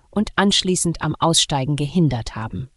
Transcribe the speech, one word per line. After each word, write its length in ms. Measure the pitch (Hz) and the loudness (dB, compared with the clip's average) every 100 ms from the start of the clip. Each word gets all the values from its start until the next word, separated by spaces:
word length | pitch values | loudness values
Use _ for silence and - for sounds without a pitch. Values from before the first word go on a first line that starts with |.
| _ | _
und 200 | 202 214 - | -4 0 2
anschließend 680 | 202 - 185 180 170 156 | 4 2 0 0 -2 -2
am 140 | 156 - | -4 0
Aussteigen 580 | 160 165 - 143 131 | 2 2 0 -2 -2
gehindert 600 | 143 143 185 156 123 113 113 | -2 0 2 2 0 -6 -8
haben, 320 | 107 - 131 | -8 -10 -12